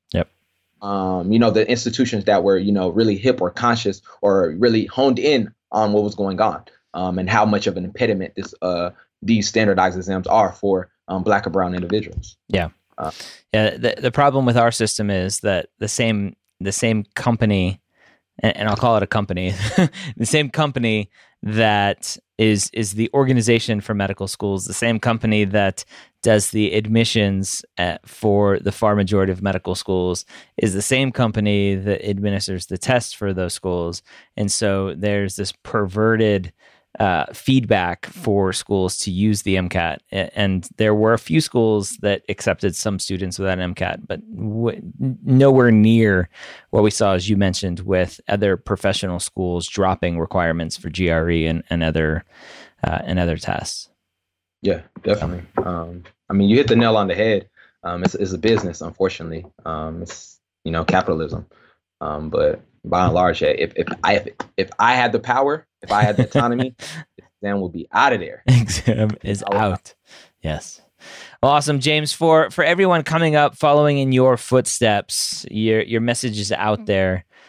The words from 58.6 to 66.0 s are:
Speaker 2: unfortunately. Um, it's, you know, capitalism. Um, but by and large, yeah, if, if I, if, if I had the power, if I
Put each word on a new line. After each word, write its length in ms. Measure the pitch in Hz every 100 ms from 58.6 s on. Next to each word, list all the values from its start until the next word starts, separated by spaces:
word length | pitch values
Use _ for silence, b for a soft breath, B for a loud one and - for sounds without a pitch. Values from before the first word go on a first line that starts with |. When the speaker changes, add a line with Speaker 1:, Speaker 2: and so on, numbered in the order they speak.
| 92 -
Speaker 2:
unfortunately. 640 | 82 - 95 - 82 80 90 _ 80
Um, 360 | 78 80 82
it's, 380 | 90 - - _ _ _
you 80 | 82
know, 140 | 82 80
capitalism. 600 | 92 90 80 76 82 - b b b _ -
Um, 280 | 76 76 78
but 320 | - 76 76 - _
by 220 | - 87 90
and 80 |
large, 280 | 87 90 80
yeah, 80 | 76
if, 240 | - - -
if 120 | - -
I, 120 | 95 104
if, 120 | - - - -
if 120 | 95 -
I 140 | 117
had 180 | 127 120
the 80 | 113
power, 480 | 123 123 139 156 - _
if 80 | -
I 100 | 104